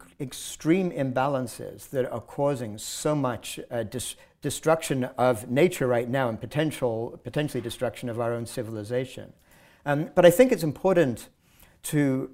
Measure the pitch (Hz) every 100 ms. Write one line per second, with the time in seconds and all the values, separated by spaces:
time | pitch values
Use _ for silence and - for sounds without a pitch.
0 | - - 131 - - - 156 180 180 165
1 | 135 127 135 135 127 - 107 - - 139
2 | 127 117 - - 143 135 117 107 - -
3 | 156 151 131 113 - - - 120 104 127
4 | - - - _ 147 - - - - 131
5 | 123 - 127 120 107 123 175 180 131 120
6 | 120 135 127 110 113 147 156 - 123 113
7 | 117 - - 147 147 127 113 - 120 -
8 | 123 113 117 117 117 - 110 110 104 123
9 | 131 - 98 - _ _ _ _ - 143
10 | 160 - 170 - 262 220 160 - 190 185
11 | 147 110 - _ _ _ - _ - 151
12 | 143 131 135